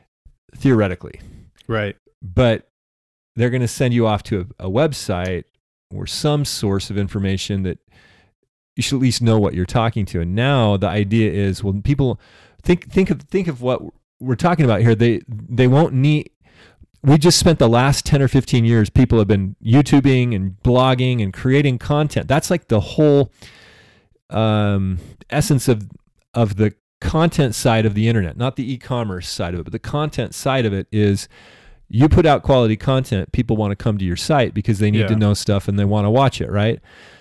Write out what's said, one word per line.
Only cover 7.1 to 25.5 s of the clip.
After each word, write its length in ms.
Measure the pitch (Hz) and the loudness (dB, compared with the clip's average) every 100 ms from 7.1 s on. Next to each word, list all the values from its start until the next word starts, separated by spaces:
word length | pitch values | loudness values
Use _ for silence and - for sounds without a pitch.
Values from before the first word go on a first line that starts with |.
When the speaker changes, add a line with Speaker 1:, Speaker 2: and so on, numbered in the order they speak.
| 104 98 95 - 101 | -4 -4 -4 -6 -6
Speaker 1:
that 140 | 92 - _ _ _ _ _ _ _ _ _ - | -6 -8 _ _ _ _ _ _ _ _ _ -8
you 40 | |
should 140 | 120 135 | -4 0
at 60 | |
least 200 | 131 113 | 0 2
know 160 | 117 110 | 2 2
what 160 | 101 | 2
you're 120 | 87 90 | 0 -2
talking 400 | - 113 113 95 | -2 -2 -2 -4
to. 160 | 90 | -4
And 120 | 85 | -4
now 440 | 98 127 139 110 101 | -2 0 2 2 2
the 100 | 95 | 0
idea 420 | 101 101 113 110 | -2 0 0 0
is, 320 | 87 101 92 | 0 -2 -2
well, 160 | 101 98 | -4 -4
people 360 | 98 139 131 - _ _ _ _ | -2 0 -2 -4 _ _ _ _
think, 260 | - 180 - | -2 -2 -2
think 200 | - 190 | -2 0
of, 100 | 160 | -2
think 240 | - 185 175 | -4 -6 -4
of 120 | 131 | -4
what 200 | 123 123 - - _ - | -4 -4 -6 -20 _ -12
we're 140 | 127 120 | -6 -2
talking 280 | 175 165 | 0 2
about 160 | 135 104 | 2 4
here. 140 | 120 110 | 4 4
They, 260 | 117 110 - | 2 0 -6
they 400 | 107 - 120 127 | -14 -6 2 4
won't 260 | 135 160 | 4 2
need, 360 | 127 143 151 - _ _ _ - _ _ _ | 2 2 0 -4 _ _ _ -20 _ _ _
we 140 | 135 151 | 2 4
just 220 | 165 - | 4 4
spent 180 | 180 160 | 4 4
the 80 | 120 | 4
last 380 | 117 131 135 - | 4 2 0 0
ten 160 | 143 | 2
or 60 | 135 | 2
fifteen 360 | 135 - 123 | 0 0 2
years, 260 | 117 117 104 | 2 2 2
people 280 | - 127 117 | 2 4 4
have 100 | 104 | 2
been 280 | 101 95 - 113 | 0 -2 -6 2
YouTubing 720 | 127 143 143 135 131 123 107 | 2 4 4 4 2 0 -2
and 200 | 95 92 | -4 -2
blogging 580 | - 123 131 127 127 123 | 0 2 2 2 0 -2
and 100 | 101 | -4
creating 460 | - 131 135 143 123 | -4 0 2 2 -2
content. 480 | - 147 151 - 151 | -2 -2 0 -2 -2
That's 240 | 160 - | -2 0
like 160 | 175 - | -4 0
the 120 | 110 | -2
whole, 520 | - - 151 143 131 _ - - - - _ _ _ _ - | 0 2 4 4 2 _ -20 -20 -20 -20 _ _ _ _ -8
um, 720 | - 110 107 104 101 95 90 - - - | -2 0 0 0 0 -2 -6 -10 -20 -8
essence 380 | 143 - | -4 0